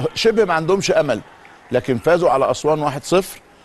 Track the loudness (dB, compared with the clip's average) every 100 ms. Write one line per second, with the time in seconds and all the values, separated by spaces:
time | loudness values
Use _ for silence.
0 | -6 0 0 2 0 0 0 0 0 0
1 | 0 -4 -8 -20 -20 -20 -4 -4 -2 0
2 | 2 2 2 2 0 0 0 0 -2 -6
3 | -2 -2 -2 -10 -20 _